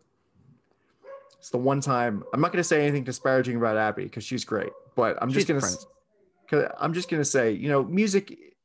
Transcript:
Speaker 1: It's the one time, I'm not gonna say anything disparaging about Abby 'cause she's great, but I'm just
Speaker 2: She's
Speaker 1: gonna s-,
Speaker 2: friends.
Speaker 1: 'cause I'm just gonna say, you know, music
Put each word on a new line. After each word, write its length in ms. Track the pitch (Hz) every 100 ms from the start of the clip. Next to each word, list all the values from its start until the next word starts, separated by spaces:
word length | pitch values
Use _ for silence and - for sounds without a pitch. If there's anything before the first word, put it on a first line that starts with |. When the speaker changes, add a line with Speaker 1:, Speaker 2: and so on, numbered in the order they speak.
| _ _ _ _ _ _ _ _ _ _ - - - _
Speaker 1:
It's 120 | -
the 80 | 123
one 240 | 131 139
time, 420 | 139 123 120 104 -
I'm 60 | 131
not 140 | 170
gonna 100 | 180
say 180 | 165 151
anything 200 | 147 143
disparaging 540 | 131 123 135 131 127 120
about 180 | 117 110
Abby 320 | 107 101 98
'cause 160 | 113
she's 220 | - 123 -
great, 260 | 107 - - - -
but 220 | 113 -
I'm 80 | 120
just 120 | 131
Speaker 2:
She's 60 | 175
Speaker 1:
gonna 100 | 139
s-, 180 | 120 -
Speaker 2:
friends. 120 | - _ _ _ _ _ -
Speaker 1:
'cause 220 | 147 - -
I'm 140 | 156
just 160 | 165 175
gonna 160 | 160 139
say, 260 | 135 113
you 160 | 98 143
know, 160 | 139
music 720 | 131 185 214 190 196 - - _